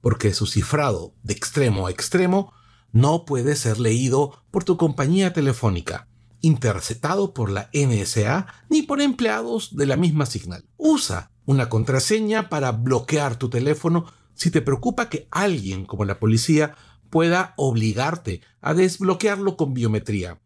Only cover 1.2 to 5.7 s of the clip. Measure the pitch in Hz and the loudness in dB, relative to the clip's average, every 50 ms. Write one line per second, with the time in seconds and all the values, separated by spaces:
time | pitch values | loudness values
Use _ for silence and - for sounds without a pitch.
1.2 | - - 104 - - - - 151 139 120 101 95 92 90 92 - - - - 180 | -8 -8 -8 -6 -6 -6 -2 0 2 2 2 0 -2 -4 -4 -6 -6 -2 0 2
2.2 | 185 180 185 196 190 - _ _ _ _ _ _ _ _ - 113 127 143 156 170 | 2 4 2 2 0 -2 _ _ _ _ _ _ _ _ 4 4 6 6 4 2
3.2 | 170 - 143 127 120 139 147 143 - 123 107 107 123 113 110 120 131 131 123 135 | 0 -2 -2 0 0 0 0 0 0 -2 0 0 2 2 2 2 2 2 2 2
4.2 | 147 139 - - _ _ - 202 180 - 180 165 175 160 143 - 143 135 170 190 | 0 0 -4 -14 _ _ -4 -4 0 0 0 2 2 0 0 0 0 2 2 2
5.2 | 196 180 170 170 147 127 117 - - 110 | 2 2 0 0 0 0 0 0 0 0